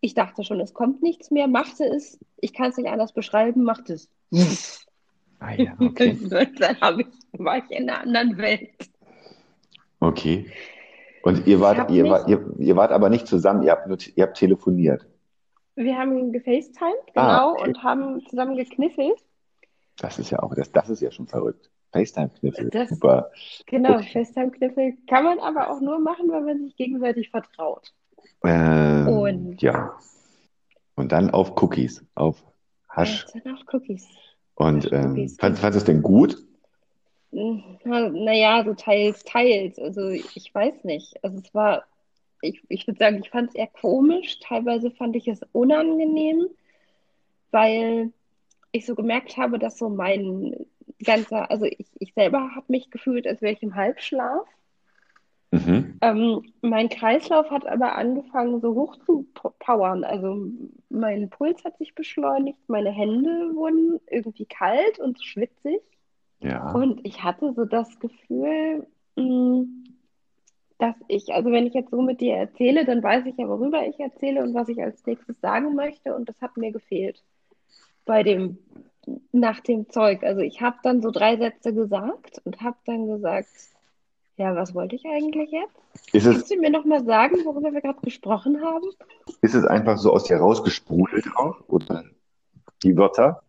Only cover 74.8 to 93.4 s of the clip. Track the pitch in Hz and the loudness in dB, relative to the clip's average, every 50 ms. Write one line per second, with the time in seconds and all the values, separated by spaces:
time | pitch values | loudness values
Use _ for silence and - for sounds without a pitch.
74.8 | - 220 214 _ _ - 233 - _ - 240 _ - 202 208 226 269 302 294 277 | -6 -8 -8 _ _ -8 -8 -8 _ -16 -14 _ -4 -2 -2 -2 -2 -2 -2 -4
75.8 | 285 294 294 _ _ 277 - - 240 233 226 _ 254 247 _ 240 226 220 214 220 | -4 -6 -8 _ _ -8 -6 -6 -8 -10 -12 _ -14 -12 _ -8 -8 -8 -8 -12
76.8 | _ _ 196 196 190 190 - _ _ _ _ _ _ _ _ _ _ _ _ _ | _ _ -6 -6 -6 -6 -8 _ _ _ _ _ _ _ _ _ _ _ _ _
77.8 | _ _ _ _ _ - 226 220 208 208 202 185 190 180 165 - _ _ - - | _ _ _ _ _ 0 2 2 4 4 2 0 0 -6 -8 -12 _ _ -20 -20
78.8 | - _ _ _ _ - - - _ _ - 247 233 226 214 - _ - 240 220 | -20 _ _ _ _ -14 -14 -14 _ _ 2 2 2 2 0 -4 _ -2 -2 -2
79.8 | 214 _ - 240 220 214 196 185 - 180 196 196 175 - - - 240 240 240 - | -2 _ -2 2 4 4 2 2 -2 -4 -2 -2 -4 -4 -6 -4 -4 -4 -4 -2
80.8 | - 247 254 247 220 226 220 - 208 220 233 220 233 233 226 _ _ 240 214 214 | -2 0 0 2 0 0 -2 2 2 2 2 2 -2 -4 -4 _ _ -4 -2 -2
81.8 | 226 208 202 190 196 233 415 - _ - _ - _ - 196 - 226 240 240 _ | -2 -2 -2 -4 -4 -6 -8 -10 _ -20 _ -14 _ -14 -12 -8 -10 -10 -10 _
82.8 | _ - 233 226 226 214 214 208 202 165 180 190 202 _ _ _ - _ _ _ | _ -8 -6 -6 -4 -6 -6 -4 -4 -4 -4 -4 -6 _ _ _ -20 _ _ _
83.8 | _ _ _ _ _ _ _ _ _ _ _ - 196 190 185 170 185 175 180 175 | _ _ _ _ _ _ _ _ _ _ _ -4 -2 -2 -2 -2 -4 -4 -6 -8
84.8 | 180 190 240 262 _ 320 302 302 302 311 302 311 302 302 302 320 370 415 _ _ | -8 -6 -8 -10 _ -4 -4 -2 -2 -2 -2 -4 -6 -4 -6 -8 -8 -8 _ _
85.8 | _ _ _ - _ - - 107 101 120 - - - - 403 370 330 302 294 311 | _ _ _ -20 _ 2 2 4 6 6 4 4 2 -2 -2 0 2 2 2 2
86.8 | 294 302 302 294 247 226 226 220 233 285 339 359 330 311 285 277 294 302 285 285 | 2 2 2 2 2 2 4 4 4 4 2 0 0 -2 -4 -4 -4 -4 -4 -4
87.8 | - 277 269 - - 262 - - - 196 220 196 - 269 294 294 302 330 330 330 | -6 -6 -8 -6 -8 -10 -10 -10 -4 -4 -4 -2 0 -2 -2 0 -2 -4 -6 -6
88.8 | 349 392 381 _ - _ _ _ _ - - _ - 110 117 123 - - - 107 | -8 -8 -12 _ -20 _ _ _ _ -20 -6 _ 0 4 4 4 4 4 4 4
89.8 | 110 113 107 110 101 104 - 98 - - 90 80 80 95 110 - - 95 - - | 4 2 0 4 4 6 4 4 4 2 2 4 6 6 4 4 2 -2 -2 -2
90.8 | _ _ 80 85 92 - - 107 - - - 117 131 156 190 - - _ - 87 | _ _ 2 2 2 2 0 -4 -4 -4 -4 -4 -4 -4 -4 -10 -8 _ -2 -2
91.8 | - - - 85 82 - _ _ _ _ _ _ _ _ _ _ _ - _ _ | 0 -2 -8 -8 -8 -14 _ _ _ _ _ _ _ _ _ _ _ -20 _ _
92.8 | - 92 90 82 101 98 - - 117 143 170 - | 2 4 6 6 6 4 6 4 4 4 2 -2